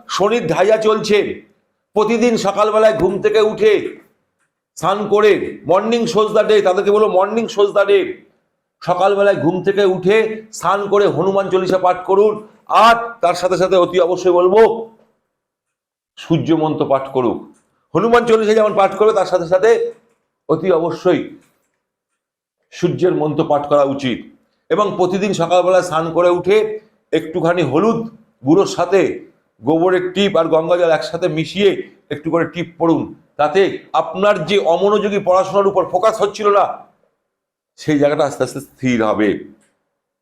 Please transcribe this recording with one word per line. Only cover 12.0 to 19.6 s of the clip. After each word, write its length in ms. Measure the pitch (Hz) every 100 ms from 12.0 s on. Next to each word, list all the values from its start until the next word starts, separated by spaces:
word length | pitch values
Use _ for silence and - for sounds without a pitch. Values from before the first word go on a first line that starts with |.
| -
করুন। 420 | 190 214 208 - _ -
আর 280 | 180 226 233 - -
তার 120 | 175
সাথে 240 | 170 180 175
সাথে 180 | 180 185
অতি 240 | 175 180
অবশ্যই 320 | 170 180 180
বলবো 580 | 175 185 214 220 - - _ _ _ _ _ _ _ _ _ _ _ _ -
সূর্য 360 | - 165 123
মন্ত্র 320 | 160 156 147 139
পাঠ 260 | 135 -
করুক। 260 | 131 117 - - _ _ _ _ 165
হনুমান 300 | 226 233 233
চল্লিশা 280 | 220 214
যেমন 200 | 214 214
পাঠ 220 | 196 190 -
করবে, 180 | 214
তার 120 | 202 175
সাথে 220 | 180 165
সাথে 460 | 185